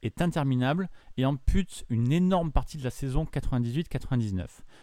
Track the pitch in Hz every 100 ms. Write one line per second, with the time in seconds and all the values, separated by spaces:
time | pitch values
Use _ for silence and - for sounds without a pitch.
0 | 110 - 175 160 139 127 127 170 185 -
1 | - - 131 143 - 190 185 - - 117
2 | 120 165 180 185 160 139 120 151 131 -
3 | 139 135 160 143 - 127 117 135 - 131
4 | - 127 110 92 - - - -